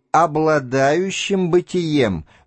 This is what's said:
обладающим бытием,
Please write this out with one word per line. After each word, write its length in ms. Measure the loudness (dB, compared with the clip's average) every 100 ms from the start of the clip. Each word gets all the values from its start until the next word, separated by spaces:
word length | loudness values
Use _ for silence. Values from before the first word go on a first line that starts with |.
| _
обладающим 1400 | 0 0 0 0 0 0 0 2 0 -2 -6 -4 -2 0
бытием, 760 | 0 0 -2 0 2 0 -2 -8 _